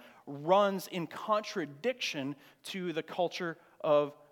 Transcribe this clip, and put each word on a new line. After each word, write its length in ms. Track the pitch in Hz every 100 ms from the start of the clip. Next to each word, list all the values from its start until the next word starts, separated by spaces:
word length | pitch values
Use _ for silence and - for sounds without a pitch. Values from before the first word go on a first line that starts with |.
| - - -
runs 600 | 143 151 190 202 196 -
in 200 | 185 160
contradiction 1300 | - - 214 214 202 147 143 233 247 - 156 135 147 - _
to 280 | - 196 180
the 100 | 160
culture 560 | 156 - 170 - 175 160 - -
of 360 | - 147 147 - -